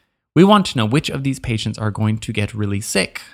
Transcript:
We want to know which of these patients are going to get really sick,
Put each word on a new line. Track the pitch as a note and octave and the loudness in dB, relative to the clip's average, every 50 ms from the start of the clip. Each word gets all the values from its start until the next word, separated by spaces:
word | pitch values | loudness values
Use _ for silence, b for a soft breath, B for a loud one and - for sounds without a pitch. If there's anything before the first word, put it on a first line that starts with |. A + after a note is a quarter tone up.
| _ _ _ _ _ _ _ | _ _ _ _ _ _ _
We | D3+ | 6
want | F3+ G3 G#3+ G#3 F3+ | 6 8 6 4 4
to | - - B2+ | 2 0 0
know | A2 | 0
which | G#2+ A#2 D3+ - - | 2 0 0 0 -2
of | - C#3 | -6 -4
these | C3+ C#3 C3 - | -4 -4 -4 -4
patients | - B2 A2+ A2 - A2 G#2+ G#2+ | -4 -4 -4 -2 -4 -6 -6 -4
are | A2 G#2+ | -4 -4
going | G2 - A2 G#2+ G#2+ A2 | -2 0 0 0 0 -2
to | - - | -4 -4
get | A2 G#2+ G#2 G2+ - | -2 -2 -2 -2 -4
really | G#2+ G#2 G2+ G2+ G2+ | -4 -4 -2 -2 -4
sick, | G#2+ - - - - - - - - - | -4 -6 -8 -8 -10 -12 -12 -18 -20 -20